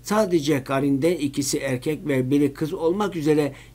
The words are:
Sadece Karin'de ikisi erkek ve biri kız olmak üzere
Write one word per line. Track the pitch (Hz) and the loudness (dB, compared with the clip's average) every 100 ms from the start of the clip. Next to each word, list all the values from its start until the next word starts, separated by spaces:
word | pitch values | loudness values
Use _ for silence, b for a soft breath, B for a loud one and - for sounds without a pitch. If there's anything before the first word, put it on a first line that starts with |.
Sadece | - 214 202 170 139 143 | 0 0 2 2 2 0
Karin'de | 135 135 143 139 160 170 | 0 0 2 2 2 0
ikisi | 143 139 139 147 | -2 -2 -2 -2
erkek | 139 127 156 151 151 | -2 -2 -4 -4 -2
ve | 131 127 | -2 2
biri | 143 147 | 2 2
kız | 143 156 | 0 -6
olmak | 175 165 190 202 170 | -2 0 0 -2 0
üzere | 147 151 143 B B | 2 2 2 B B